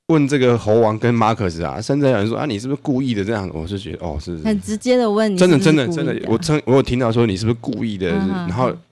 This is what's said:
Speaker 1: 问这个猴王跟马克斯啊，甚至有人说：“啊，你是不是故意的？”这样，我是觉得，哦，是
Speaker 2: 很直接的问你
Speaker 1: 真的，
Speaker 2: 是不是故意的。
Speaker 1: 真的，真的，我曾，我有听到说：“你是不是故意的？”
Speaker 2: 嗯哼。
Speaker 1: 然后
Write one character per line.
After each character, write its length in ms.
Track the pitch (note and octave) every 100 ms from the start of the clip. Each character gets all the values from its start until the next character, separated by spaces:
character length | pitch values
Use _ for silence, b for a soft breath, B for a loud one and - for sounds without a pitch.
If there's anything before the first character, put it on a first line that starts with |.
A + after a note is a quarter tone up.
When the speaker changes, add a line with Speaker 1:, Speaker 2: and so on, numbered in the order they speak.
| -
Speaker 1:
问 200 | D#3+ C#3
这 100 | C#3+
个 200 | B2+ A#2
猴 220 | G#2 A2
王 180 | A2 G#2+
跟 120 | A#2+
马 200 | A#2 A2
克 160 | A2+ F#2+
斯 140 | E2
啊， 160 | D#2+ C#2
甚 180 | A2+ C#3+
至 60 | C#3
有 60 |
人 140 | A#2 G#2
说 100 | A2+
：“啊， 80 | C#3+
你 140 | G2+
是 80 | B2
不 80 | C#3
是 40 |
故 180 | - B2+
意 120 | C3+
的？” 120 | G#2 G2
这 80 |
样， 160 | A2 F#2+
我 120 | D#2+ E2
是 120 | G2
觉 140 | F#2+
得， 120 | E2+ F2
哦， 120 | D2+
是 180 | F2+ E2
Speaker 2:
很 240 | C3 G#3
直 160 | G3 G#3+
接 200 | B3 B3
的 120 | A#3
问 220 | G#3 A3
你 40 | F#3
Speaker 1:
真 120 | F3+
的， 100 | D3
Speaker 2:
是 120 | D#3+
不 80 | D#3
是 60 | A#2+
故 40 |
意 20 | -
的。 0 |
Speaker 1:
真 100 | -
的， 80 |
真 80 | A#2+
的， 80 | -
我 60 | A2+
曾， 240 | E3 D3+ -
我 100 | C3+
有 80 |
听 160 | A#2+ B2
到 120 | A#2+
说 140 | A#2 A#2
：“你 80 | F#2+
是 100 | A2
不 60 |
是 60 | A#2
故 240 | B2 G#2+
意 140 | A2 G2
的？” 140 | F#2
Speaker 2:
嗯 80 | G2 F#2+
哼。 200 | F#2 F2+
Speaker 1:
然 40 |
后 200 | F2+ B2+ E3+ _